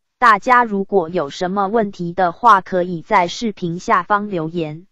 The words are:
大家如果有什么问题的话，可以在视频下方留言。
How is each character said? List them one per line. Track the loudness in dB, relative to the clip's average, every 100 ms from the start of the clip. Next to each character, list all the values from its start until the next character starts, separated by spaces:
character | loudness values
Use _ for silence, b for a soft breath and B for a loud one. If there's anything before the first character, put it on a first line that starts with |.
| _ 0
大 | 2 4
家 | 4 2
如 | 2 -2
果 | 0 0 0
有 | -2 -4
什 | -4 -4
么 | -2 0
问 | 0 -2
题 | -4 -6
的 | -2 -2
话， | 2 4 4
可 | 2 -2
以 | -2 -6
在 | 0 0 0
视 | -4 -8
频 | -6 -6 -6
下 | 0 0
方 | 0 -2 -2
留 | -6 -4
言。 | -6 -6 -8 -18